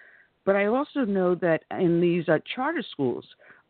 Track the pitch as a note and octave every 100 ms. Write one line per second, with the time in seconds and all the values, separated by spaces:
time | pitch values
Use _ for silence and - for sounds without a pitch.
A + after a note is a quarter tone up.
0 | - _ _ _ - G3 G3+ B3+ D4 C#4+
1 | A3 G3 F3+ F3 F3 D#3 - A2 F3+ E3+
2 | F3 F3 D#3+ D3+ - - C#4 E4+ G3+ -
3 | C3 - - - - -